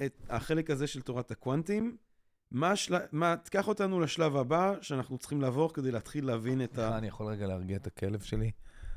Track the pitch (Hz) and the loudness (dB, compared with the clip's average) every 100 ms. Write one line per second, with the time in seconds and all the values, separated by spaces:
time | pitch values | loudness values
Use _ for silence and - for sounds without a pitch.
0 | 139 - - 120 - 160 156 135 143 131 | -4 -4 -4 -2 0 0 2 0 -2 -2
1 | 127 123 120 110 127 143 165 208 233 233 | -4 -4 -6 -6 0 0 2 0 0 -4
2 | _ _ _ _ _ 123 170 202 - 180 | _ _ _ _ _ 0 2 2 2 0
3 | - 151 170 170 - 196 208 208 196 185 | 0 2 2 2 0 0 2 2 2 2
4 | 151 170 160 139 127 165 190 190 - 135 | 2 2 2 4 2 4 2 0 -2 -4
5 | 127 127 - 147 131 131 160 156 131 117 | -2 -6 -2 0 2 2 2 2 -2 -2
6 | - 147 135 113 113 131 120 120 110 110 | -4 -2 0 0 0 0 0 0 0 0
7 | 107 - 107 104 98 92 92 98 95 - | -2 -4 -4 -2 -2 -2 -2 -2 -4 -4
8 | 98 104 - 107 110 - - - - | -2 -2 -2 0 0 -2 -10 -10 -6